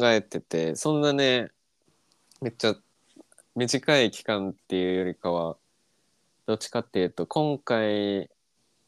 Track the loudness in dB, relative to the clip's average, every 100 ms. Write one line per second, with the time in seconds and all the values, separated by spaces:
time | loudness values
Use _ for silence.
0 | 4 4 2 -8 -4 -2 -2 -2 0 2
1 | 2 2 2 0 -2 _ _ _ _ _
2 | _ _ _ -10 -8 -2 -2 -2 _ _
3 | _ -20 -20 _ _ -4 -2 -2 2 4
4 | 2 0 -4 -4 -4 -8 -4 -2 0 0
5 | -2 -4 -2 -2 -4 -8 _ _ _ _
6 | _ _ _ _ -6 -6 -4 -8 -4 -2
7 | -2 -2 -4 0 0 -2 -2 0 0 0
8 | 0 -2 -6 _ _ _ _ _